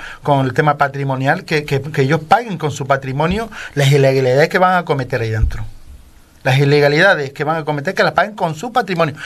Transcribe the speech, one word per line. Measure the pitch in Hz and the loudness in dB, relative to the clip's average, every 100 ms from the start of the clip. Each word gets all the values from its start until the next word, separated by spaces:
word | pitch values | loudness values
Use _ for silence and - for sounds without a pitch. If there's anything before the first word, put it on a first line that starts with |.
| - - | -10 -8
con | - 139 135 | 0 0 2
el | |
tema | 139 151 147 | 0 0 0
patrimonial, | 143 139 139 131 131 170 | -2 -2 -4 -2 0 -2
que, | 156 156 | -2 -4
que, | 147 139 | -2 -4
que | 139 156 | -2 -2
ellos | 135 160 156 | 0 0 2
paguen | 202 240 170 | 0 0 -6
con | 151 | -6
su | 135 131 | -6 -2
patrimonio | 135 135 131 160 196 226 - - | -2 -2 -2 -2 -2 -6 -12 -8
las | - 139 | 0 2
ilegalidades | 143 135 135 127 131 165 | 4 4 4 2 4 2
que | 190 | 4
van | 180 180 | 2 2
a | |
cometer | 170 139 127 127 | 0 -2 -2 -4
ahí | 113 | -2
dentro. | 110 110 - 110 - - - - - - _ | 0 -2 -2 -8 -14 -18 -20 -20 -20 -20 _
Las | 135 131 | 0 2
ilegalidades | 143 147 143 147 196 170 135 | 4 4 4 4 4 4 -2
que | - | -4
van | 147 165 | -4 -2
a | |
cometer, | 151 147 143 | -4 -4 -4
que | 185 | 0
las | 185 | 2
paguen | - 196 214 | 2 0 -2
con | 175 | -6
su | 156 247 | -4 -4
patrimonio, | 247 233 175 165 139 | -2 -2 0 -2 -4